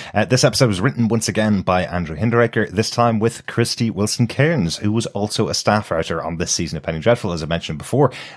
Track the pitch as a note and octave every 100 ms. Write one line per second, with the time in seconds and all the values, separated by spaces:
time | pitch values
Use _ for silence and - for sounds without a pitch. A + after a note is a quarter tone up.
0 | - G2+ G#2 B2+ C3 - B2+ F#2+ G#2+ -
1 | A2+ A2+ - G2+ G#2+ G#2 F2+ F#2 F2+ F2+
2 | D#2+ D#2+ A2+ A#2 A#2 A#2 G#2+ F#2 A2 -
3 | A#2+ A2+ A2+ - - - A2+ - A2+ F#2+
4 | G#2 - A#2+ - D3 E3 E3 - G#2 A2
5 | G#2+ G2+ G#2 - G2 D#2+ - G#2+ G#2 E2
6 | E2 E2 D2+ E2+ F2 - E2+ D#2+ D#2+ D#2+
7 | D#2 A#2+ G#2 E2+ D2+ E2 - D#2 - B2+
8 | C#3 - -